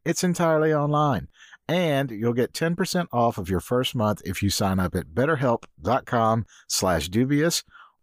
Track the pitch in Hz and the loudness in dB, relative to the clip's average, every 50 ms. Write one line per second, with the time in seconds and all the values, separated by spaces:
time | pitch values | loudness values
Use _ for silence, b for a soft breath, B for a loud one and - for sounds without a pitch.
0 | _ 156 170 - - 180 170 - 175 165 160 156 156 160 156 147 147 147 147 147 | _ -2 -2 0 0 0 0 2 2 2 4 4 2 2 2 2 0 0 0 2
1 | 151 147 127 87 139 - B B B B B B _ - 165 180 180 160 143 135 | 2 2 0 -2 -4 -8 B B B B B B _ -4 -2 0 0 2 0 0
2 | 139 139 113 101 113 120 120 120 120 - - - 160 165 170 - 190 - - 180 | 0 -2 -4 -2 -2 0 2 2 0 0 -2 -2 -2 -2 0 -2 -2 -2 -2 -2
3 | 170 - - 120 117 117 117 - 90 85 92 87 - - 123 123 127 - - 120 | -2 -2 0 2 2 2 0 -2 -4 -2 -2 -2 -2 0 0 0 0 -2 -2 0
4 | 107 107 104 - - 87 95 - - 101 - - 107 95 92 92 92 87 - 87 | 0 0 0 -2 -4 -8 -4 -2 0 0 0 0 0 0 0 0 0 -2 -2 -4
5 | 78 - 80 98 127 151 165 123 131 123 117 - - - _ - - 98 117 131 | -6 -4 -2 -2 0 0 0 0 0 0 0 -2 -4 -12 _ -8 -2 -2 -2 -2
6 | - - - 120 113 110 113 113 101 B B B B B - - - 95 87 82 | -2 -2 0 2 2 2 2 0 -2 B B B B B -4 -2 0 2 0 0
7 | 73 90 90 113 127 135 143 143 151 170 165 - B B B B B B B B | -2 0 0 0 2 2 2 2 2 0 0 -2 B B B B B B B B